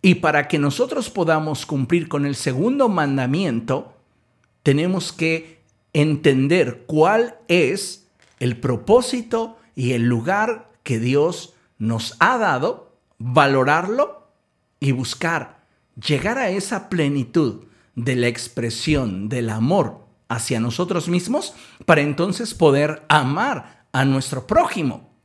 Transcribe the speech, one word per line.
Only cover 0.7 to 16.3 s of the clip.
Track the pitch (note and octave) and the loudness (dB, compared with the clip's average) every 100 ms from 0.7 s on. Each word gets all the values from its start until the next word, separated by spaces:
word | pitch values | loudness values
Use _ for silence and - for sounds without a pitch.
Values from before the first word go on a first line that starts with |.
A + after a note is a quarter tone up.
| C#3 B3 C#4+ G#3+ | 0 -2 -2 -6
podamos | G3+ E3 D#3 D#3 D3 - | -2 2 2 0 -6 -4
cumplir | C#3+ B2 E3+ E3 | -4 0 0 0
con | C#3+ C#3+ | -2 -2
el | C#3 | -4
segundo | C#3+ B2+ G#3+ C#4 B3 | -4 0 0 2 0
mandamiento, | F3 D3 C3+ B2+ D3+ F#3 A2+ A#2 C3 - _ _ _ _ _ _ _ | 2 0 0 0 0 0 -2 -2 -4 -4 _ _ _ _ _ _ _
tenemos | - C#3 F3+ F#3 - | 0 2 0 -2 -6
que | - D#3+ D#3+ - - _ _ _ | -4 -2 -2 -6 -20 _ _ _
entender | D3 D3+ D3 D3 C3 C3+ F3+ C3 A#2 - | -2 0 2 2 4 2 2 0 -4 -4
cuál | D#3 E3+ A3 A#3 - - | 2 4 4 0 -6 0
es | F3 C3+ F#3 - - _ _ _ _ | 2 2 -2 -8 -14 _ _ _ _
el | B2+ A#2+ | -4 -2
propósito | B2+ A#2 - A#3+ B3 B3 A3+ A3+ A3+ - _ | -2 -2 4 2 4 -6 -4 -4 -4 -10 _
y | - B2 | -4 -2
el | B2 | 2
lugar | A#2+ A#2+ C3 G3 A3+ A3 - _ | 2 0 0 0 0 -4 -12 _
que | - A2+ | -4 -2
Dios | A#2+ C#3 D#3+ E3+ - _ _ _ | 2 2 2 -2 -14 _ _ _
nos | A2 A2+ - - | -4 -2 -6 2
ha | F#3+ B3+ | 4 4
dado, | G3+ C3 F3 - - _ _ _ | 0 0 -2 -6 -14 _ _ _
valorarlo | A#2 B2 C#3 C3+ C3 D#3 F#3 A#3+ D4 - _ _ _ _ _ _ | 0 4 6 4 4 2 0 -2 -2 -4 _ _ _ _ _ _
y | C#3 | -2
buscar | B2+ B2 - E3 E3 A#2 _ _ _ _ - | -2 -4 -4 -2 -4 -6 _ _ _ _ -10
llegar | C3 C#3+ F#3+ | -2 -2 0